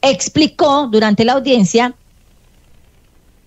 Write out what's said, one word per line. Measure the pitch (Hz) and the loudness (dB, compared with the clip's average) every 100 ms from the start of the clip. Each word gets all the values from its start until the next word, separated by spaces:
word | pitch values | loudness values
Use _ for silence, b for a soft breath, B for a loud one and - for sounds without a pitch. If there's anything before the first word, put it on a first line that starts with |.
explicó | 269 269 - 302 302 - 302 285 262 | -2 -2 -4 -2 -2 0 0 0 0
durante | 214 220 208 | 0 2 0
la | 226 | 0
audiencia | 269 262 247 185 226 247 - _ _ _ _ _ _ _ _ _ _ _ _ _ _ | 0 0 0 2 0 -2 -6 _ _ _ _ _ _ _ _ _ _ _ _ _ _